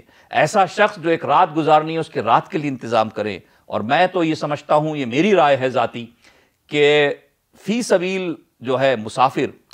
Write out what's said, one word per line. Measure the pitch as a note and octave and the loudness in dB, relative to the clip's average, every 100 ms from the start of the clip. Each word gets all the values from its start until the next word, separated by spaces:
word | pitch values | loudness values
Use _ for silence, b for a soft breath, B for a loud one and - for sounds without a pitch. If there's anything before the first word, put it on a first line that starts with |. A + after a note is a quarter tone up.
| - b b | -16 b b
ایسا | A2+ D3 G#3 F#3 | 0 2 2 0
شخص | - G#3 E3+ | 0 -2 0
جو | D#3+ | -2
ایک | E3 | -2
رات | B2 D3+ F3+ D3+ | 2 2 2 0
گزارنی | D3+ D3+ D#3+ | 4 4 2
ہے، | D#3+ | -4
اس | D3+ | -6
کے | C#3 | -4
رات | A2 C3+ - | 2 2 0
کے | D#3+ | -6
لیے | D3 | -6
انتظام | B2+ A#2 A2+ A2 | -8 -2 0 0
کریں۔ | G#2+ G#2 F#2 b b - | -4 -8 -8 b b -8
اور | G#2 | -6
میں | G#2+ D3+ F3+ | 0 0 2
تو | F#3 | 0
یہ | D#3+ | -2
سمجھتا | D3+ D3+ D3 - | -2 -6 -6 0
ہوں، | D3+ D#3 D3+ | 0 0 -4
یہ | A#2+ | -2
میری | B2+ G3+ | 0 2
رائے | F#3 D3 C3 | 4 4 2
ہے | C3 | 0
ذاتی، | B2+ A#2 A#2+ A#2 _ b b b b _ | 0 -2 -6 -16 _ b b b b _
کہ | D3 D3 D3 C#3+ - _ _ _ _ | 2 4 4 2 -2 _ _ _ _
فی | - A#3+ | -6 -4
سبیل | - G3 F#3 F#3+ F3+ D3 _ _ | 0 0 0 -4 -6 -8 _ _
جو | A2+ B2+ | -4 0
ہے | C3+ A#2 | 0 0
مسافر، | A2 - C3 D#3 A2 - _ | -4 0 0 0 -6 -8 _